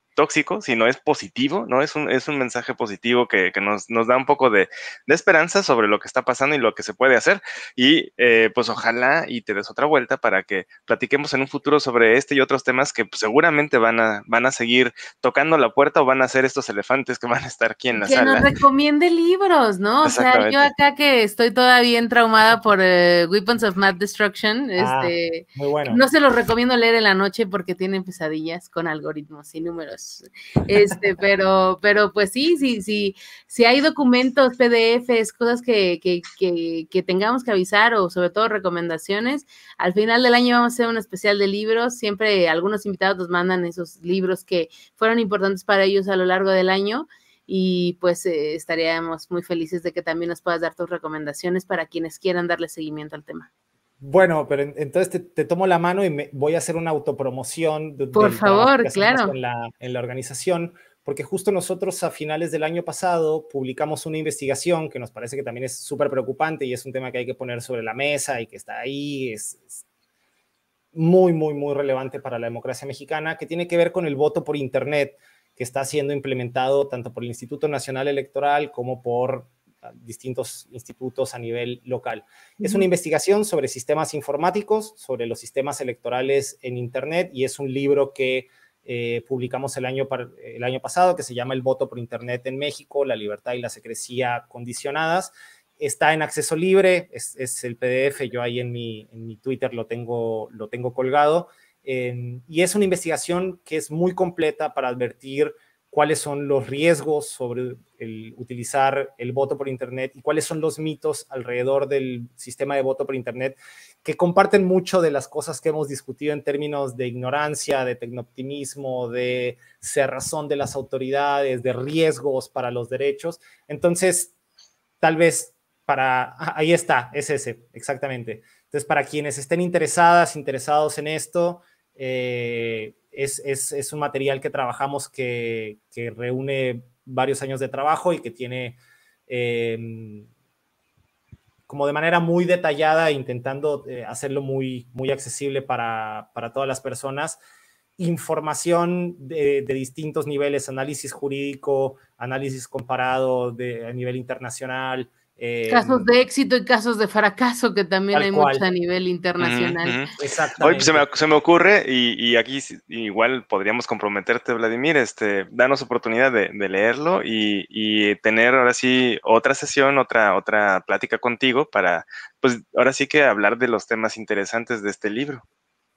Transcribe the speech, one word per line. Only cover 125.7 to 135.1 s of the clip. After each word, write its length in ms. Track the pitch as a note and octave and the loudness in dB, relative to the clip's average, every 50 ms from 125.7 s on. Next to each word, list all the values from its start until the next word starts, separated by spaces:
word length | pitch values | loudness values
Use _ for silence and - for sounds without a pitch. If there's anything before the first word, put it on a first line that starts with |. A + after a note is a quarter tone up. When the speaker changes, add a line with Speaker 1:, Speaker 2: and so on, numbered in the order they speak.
| _ _ _ | _ _ _
Speaker 3:
para, 480 | - C#3+ C3+ C3 C3 B2+ B2+ B2+ - - - | -2 0 0 2 2 2 0 0 -4 -8 -10
ah, 140 | D#3+ E3 D3+ | -8 -8 -4
ahí 200 | D3 D#3 D#3+ E3+ | -2 2 4 4
está, 360 | E3+ E3+ - D#3 B2+ B2 B2 - | 2 4 2 0 0 0 -2 -6
es 160 | C#3+ C#3+ - | -8 -4 -2
ese, 360 | D3+ C3 - B2 A#2 - _ _ - | -4 -4 -4 -6 -12 -12 _ _ -20
exactamente. 680 | A#2 - - C#3 B2 - C#3 C3 B2 A2+ A2 G#2+ - _ _ _ _ _ | -14 -8 -8 -6 -6 -6 -8 -8 -8 -10 -10 -12 -14 _ _ _ _ _
Entonces, 200 | _ - D3 C#3+ | _ -8 -6 -2
para 200 | - D#3 D3 C3+ | 0 0 0 0
quienes 340 | - - D3+ C#3+ D3 C#3 C#3+ | -2 -4 -6 -4 -4 -6 -8
estén 240 | C3+ - E3+ E3+ F3+ | -6 -4 -2 -2 0
interesadas, 720 | F3 F3 E3+ D#3+ C#3+ - - E3+ E3+ F3 F3 E3+ D#3+ - | 0 0 0 0 0 2 4 6 6 8 6 4 2 0
interesados 640 | D3+ C#3+ - C3+ C3 - - D3 D3+ D3+ D3+ - - | -8 -6 -6 -6 -6 -2 0 2 2 2 0 -2 -4
en 80 | D3 | -6
esto, 560 | D3+ D#3 D#3 D3+ - - F3 E3+ F3 F3 F3 _ _ _ _ _ _ _ | -6 -6 -6 -6 -6 -2 -2 -2 -2 -2 -6 _ _ _ _ _ _ _
eh, 1000 | - C3+ B2+ C3 B2+ B2+ B2+ B2 A#2+ A#2+ A#2+ A#2+ A#2 A#2 A2+ A2+ A2 G#2+ G#2+ - _ _ _ | -12 -8 -6 -6 -4 -4 -4 -4 -6 -6 -6 -6 -6 -6 -6 -6 -8 -10 -12 -16 _ _ _
es, 300 | - - C#3 C#3 C#3 - - | -10 -8 -6 -6 -6 -8 -6
es, 280 | C#3 C3+ C3 - - D3 | -6 -6 -4 -6 -6 -6
es 200 | C#3+ C3+ - - | -8 -8 -8 -6
un 60 | D3+ | -6
material 400 | D3 C#3+ - C3+ C3+ C#3 C3+ C3+ | -6 -4 -4 -2 -2 -2 -4 -4
que 100 | - D3+ | -6 -8
trabajamos 580 | - C#3+ C3 A#2+ A#2+ - C#3 C3+ D3 D3 C#3+ | -6 -6 -6 -6 -6 -6 -6 -6 -6 -6 -8
que, 720 | - | -10